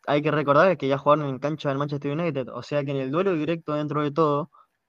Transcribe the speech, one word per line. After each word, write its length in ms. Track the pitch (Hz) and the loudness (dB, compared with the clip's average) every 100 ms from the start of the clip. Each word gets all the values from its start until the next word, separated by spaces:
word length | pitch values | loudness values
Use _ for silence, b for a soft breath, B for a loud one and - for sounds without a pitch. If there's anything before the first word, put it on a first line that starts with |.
| - | -2
hay 160 | 147 | 0
que 80 | 151 | 0
recordar 460 | 147 143 143 190 165 | 0 4 6 6 4
que 100 | 135 | 0
ya 100 | 139 | 2
jugaron 300 | 143 147 143 | 4 4 2
en 100 | 127 | -4
cancha 300 | 147 156 147 | -4 -4 -4
del 80 | 135 | -2
Manchester 340 | 143 143 143 147 | -4 -4 -4 -4
United, 300 | 175 135 120 | -2 -4 -6
o 140 | 127 | -8
sea 220 | - 147 | -4 -4
que 80 | 143 | -2
en 60 | 139 | -4
el 120 | 131 | -2
duelo 240 | 151 196 | 0 0
directo 400 | 165 151 170 - | 0 -2 -4 -4
dentro 280 | 147 151 147 | -4 -2 -2
de 80 | 147 | 0
todo 380 | 143 156 143 156 b b b | 2 2 2 -2 b b b